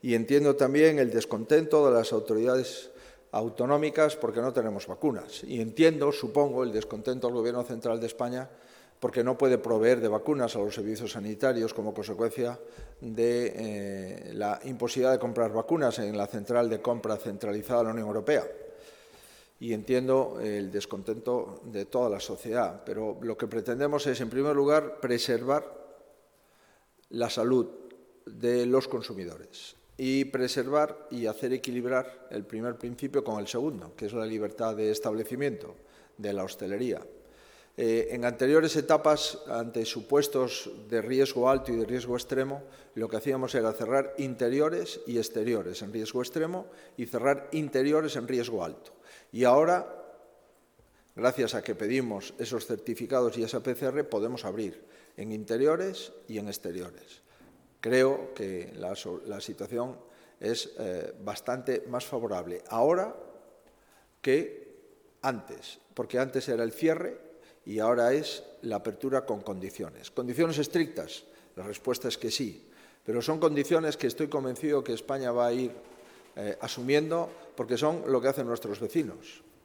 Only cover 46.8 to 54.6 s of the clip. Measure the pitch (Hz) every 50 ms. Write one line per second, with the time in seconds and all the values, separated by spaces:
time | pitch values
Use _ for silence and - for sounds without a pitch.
46.8 | - - - - 120 117 - 117 117 139 143 139 - - - 156 151 139 - 131
47.8 | 135 143 151 156 156 147 135 139 117 120 131 123 117 120 113 98 85 80 73 -
48.8 | - - - _ _ - - - - _ - 113 127 123 127 143 160 170 180 180
49.8 | - - - - - - - - - - _ _ _ _ _ _ _ _ _ _
50.8 | _ _ _ _ _ _ _ 107 113 127 127 - 120 110 - 110 - - 104 -
51.8 | 110 104 123 135 127 117 104 98 - - - - 117 107 127 110 - - 120 101
52.8 | - - 117 - 120 - 135 127 123 117 - 120 113 110 - 120 - - 123 -
53.8 | 147 131 127 147 147 - 117 104 104 120 127 117 110 101 95 110